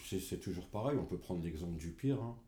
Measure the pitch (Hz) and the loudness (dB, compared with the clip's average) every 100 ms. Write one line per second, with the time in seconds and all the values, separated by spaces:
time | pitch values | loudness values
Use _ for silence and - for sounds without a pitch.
0 | - 95 - 87 101 87 - 104 131 143 | 0 0 0 -2 -2 -2 -2 0 4 4
1 | - 87 - 87 82 80 85 80 82 - | 2 -2 0 0 0 0 -2 -2 -4 0
2 | 135 127 117 120 | 2 2 0 -4